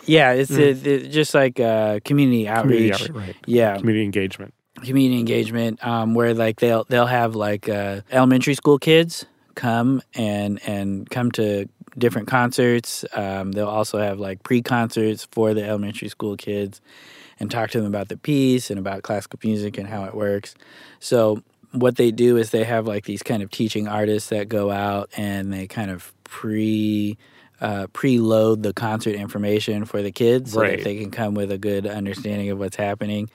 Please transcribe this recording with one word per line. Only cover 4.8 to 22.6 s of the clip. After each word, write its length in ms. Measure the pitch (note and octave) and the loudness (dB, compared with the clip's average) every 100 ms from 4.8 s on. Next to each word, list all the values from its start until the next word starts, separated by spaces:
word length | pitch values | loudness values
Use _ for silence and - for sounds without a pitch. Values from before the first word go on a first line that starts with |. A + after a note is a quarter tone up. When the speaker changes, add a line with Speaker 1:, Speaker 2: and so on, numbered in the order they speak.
Speaker 1:
Community 360 | A#2+ C3+ C3 B2 | -2 2 4 2
engagement, 680 | A#2 A#2 A2 A#2 A2+ A2 A#2+ | 0 0 0 -2 -2 -2 -4
um, 280 | A#2 A2+ | 0 2
where, 200 | A#2 A#2+ | 4 4
like, 260 | A2+ A2+ A2 | 4 0 2
they'll, 260 | A#2+ A2+ - | 2 2 2
they'll 180 | B2 A#2+ | 2 2
have, 280 | B2 A#2 A2 | 2 0 0
like, 320 | G#2 G#2 - | -2 -2 -4
uh, 340 | G#2 G2+ G2 - | -4 -4 -8 -2
elementary 420 | C3 B2+ C3 D3 | 4 6 4 2
school 240 | C#3 D3 C#3+ | 2 4 4
kids 460 | D#3+ D#3+ E3+ - - _ _ - | 6 4 4 -4 -16 _ _ -4
come 460 | B2 A#2 B2 C3+ - | 0 2 2 0 -4
and, 460 | - G#2+ G#2 G#2 G2+ - | -6 -2 -2 -2 -4 -4
and 420 | G2+ G2 G2 - | -4 -4 -6 -6
come 220 | B2 A#2+ | -4 -2
to 340 | A#2 G#2+ G2+ G2+ _ - - | 0 0 0 -4 _ -16 0
different 300 | A#2+ G#2+ G#2 | 0 0 -2
concerts. 760 | B2+ A#2+ C3 B2 A#2+ - - - - | 0 2 2 2 2 -2 -10 -8 -6
Um, 360 | G2 F#2+ G2 | -4 -4 -4
they'll 140 | G2+ G#2 | -4 -2
also 300 | G#2+ G#2+ G#2 | 0 0 -2
have, 200 | G#2 G2 | -2 -4
like, 240 | G2+ F#2+ | -8 -8
pre-concerts 840 | - B2 A#2+ A#2+ A2+ A2+ A2 G#2+ - | 0 0 2 0 0 0 0 -2 -6
for 220 | A#2 A2 | 0 0
the 100 | G#2+ | 0
elementary 460 | G#2 G#2 G2+ G#2+ G#2 | -2 -4 -4 -8 -12
school 260 | - A2 G2+ | -8 -8 -6
kids 420 | - G2+ G2+ - _ - - - - - | -6 -4 -4 -8 _ -20 -20 -20 -20 -10
and 120 | G#2+ | -6
talk 180 | A#2 G#2+ | -4 -2
to 80 | A#2+ | -2
them 80 | G#2 | -2
about 200 | G2+ G2 | -4 -6
the 100 | E2+ | -8
piece 520 | - C#3+ C3 B2 - | -2 2 2 2 -2
and 80 | G2+ | -6
about 240 | G2 F#2+ | -6 -8
classical 360 | - G#2 - - | -4 -6 -6 -8
music 340 | A2 G#2+ G#2 G2+ | -4 -2 -4 -8
and 100 | G2 | -10
how 160 | G#2+ F#2+ | -10 -10
it 100 | G#2+ | -4
works. 400 | G2+ G2+ - - - - - - | -2 -2 -6 -20 -20 -20 -20 -14
So 440 | - B2 A2 G#2+ - _ _ | -2 2 2 0 -6 _ _
what 260 | C3 B2 A#2+ | 2 2 4
they 120 | A#2+ | 2
do 260 | A2+ A#2+ A#2+ | 4 4 4
is 140 | A2 | 2
they 120 | A2+ | 0